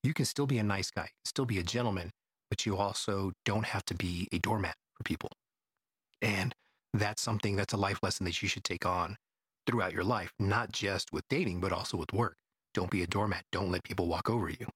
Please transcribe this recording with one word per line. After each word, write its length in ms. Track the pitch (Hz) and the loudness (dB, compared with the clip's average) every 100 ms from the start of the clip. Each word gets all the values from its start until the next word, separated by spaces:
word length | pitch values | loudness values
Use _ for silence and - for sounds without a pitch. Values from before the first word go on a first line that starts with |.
You 120 | 139 | 0
can 100 | 156 | 2
still 220 | 127 - 143 | 0 2 2
be 120 | 127 | 4
a 60 | |
nice 260 | 104 98 - | 4 2 0
guy, 200 | - - _ | -4 -6 _
still 220 | - - 127 | -6 -2 2
be 140 | 98 | 2
a 20 | |
gentleman, 480 | 82 120 120 95 87 - _ _ _ | 2 2 2 0 -4 -12 _ _ _
but 160 | - - | -2 0
you 100 | 98 | 2
also 560 | 101 95 - 98 95 - | 2 0 0 0 0 -2
don't 220 | - 104 107 | 0 0 0
have 180 | - | -2
to 100 | - | -4
be 320 | 95 87 87 95 | -2 -2 -2 -2
a 60 | 87 | 0
doormat 380 | 92 110 92 - _ | 0 0 -2 -6 _
for 100 | _ | _
people. 240 | - - - - _ _ _ _ _ _ _ _ | -4 -4 -4 -12 _ _ _ _ _ _ _ _
And 340 | - 98 120 - _ _ _ | 0 2 -2 -4 _ _ _
that's 300 | 104 104 107 | 0 2 0
something, 320 | - 104 107 | -2 0 2
that's 200 | 101 101 | 0 0
a 20 | 101 | 0
life 240 | 98 98 | 0 0
lesson 220 | 95 - | 0 0
that 180 | 92 85 | -2 0
you 60 | 98 | -2
should 160 | - | -2
take 220 | - 87 90 | -4 -2 0
on 300 | 90 85 104 _ _ _ _ | 0 0 -4 _ _ _ _
throughout 280 | - 120 92 | 0 2 0
your 120 | 87 | 0
life, 280 | 92 117 92 _ | 0 0 -2 _
not 320 | 101 113 113 | 2 2 0
just 400 | - 101 98 - | -2 -2 -2 -2
with 160 | - - | -4 -2
dating, 320 | 135 160 90 | 0 0 0
but 120 | 92 | 0
also 240 | 87 82 90 | 0 -2 -4
with 160 | 78 | -2
work. 240 | 98 113 - _ _ _ | 0 0 -2 _ _ _
Don't 160 | - 92 | -2 0
be 120 | 95 | 0
a 40 | 87 | 2
doormat. 380 | 98 104 95 - | 2 0 0 -4
Don't 180 | - 95 | -2 0
let 140 | 90 | -2
people 240 | - 92 87 | -2 0 0
walk 200 | 85 - | 2 2
over 200 | 113 82 | 0 0
you. 180 | 76 - | -4 -10